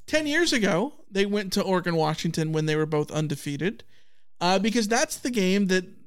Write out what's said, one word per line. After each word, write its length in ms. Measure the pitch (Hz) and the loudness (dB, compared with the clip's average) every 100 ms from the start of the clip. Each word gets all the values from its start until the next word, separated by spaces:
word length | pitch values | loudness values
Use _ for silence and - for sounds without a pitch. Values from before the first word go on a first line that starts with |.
| - | -2
ten 200 | 311 302 | 0 2
years 260 | 302 349 | 2 4
ago, 400 | 294 196 170 254 - - | 4 2 2 0 -6 -6
they 160 | 190 202 | -2 0
went 260 | 208 190 | 0 -2
to 80 | 202 | -2
Oregon, 320 | 180 185 175 165 | 2 2 2 2
Washington 560 | 156 156 170 160 156 | 2 0 -2 0 0
when 120 | 160 156 | 0 0
they 100 | 151 | 0
were 100 | 156 | 2
both 240 | 151 151 | 0 0
undefeated, 720 | 151 156 147 - 143 165 233 - - - - - - | -2 -2 -4 -6 -4 -4 -4 -10 -20 -20 -20 -18 -4
uh, 180 | 175 190 | 0 2
because 280 | 214 233 208 | 2 2 2
that's 280 | 226 302 - | 2 0 -2
the 120 | 285 | -4
game 360 | 240 185 202 196 | 0 2 2 2
that, 180 | 185 185 - | 2 0 -10